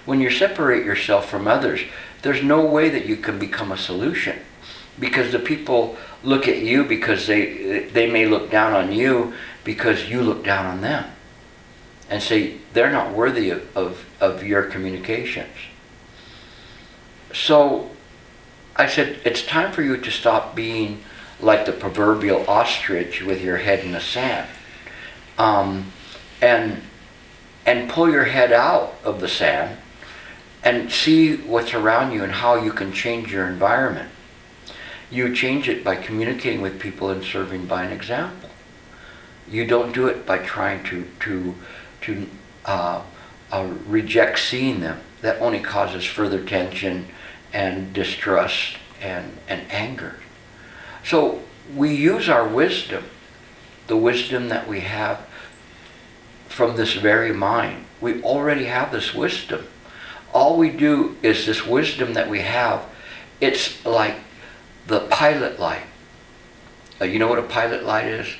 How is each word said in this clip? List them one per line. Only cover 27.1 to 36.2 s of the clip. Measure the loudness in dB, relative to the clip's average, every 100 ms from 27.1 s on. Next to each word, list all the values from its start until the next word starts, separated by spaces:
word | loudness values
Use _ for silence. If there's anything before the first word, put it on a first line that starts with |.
| -20 -20 -20 -20 -2 2
and | 2 0
pull | 2 4
your | 4
head | 4 4 6
out | 6 6 2 0 -6
of | -6 -4
the | -4
sand | 0 0 0 -4 -8 -18 -20 -18 -18 -18 -20 -20 0
and | 2 2 -2
see | 0 6 6 6 2
what's | 0 0 0
around | 0 2 2 2
you | -2
and | -4
how | 0 2 4
you | 2
can | -4 -6
change | -4 -4 -4 -4
your | -4 -4
environment." | 0 2 2 0 -4 -10 -16 -20 -20 -20 -20 -20 -18 -16 -18 -8
You | -2 -2
change | 0 0 0 -2
it | -2
by | -2 -2
communicating | -4 -4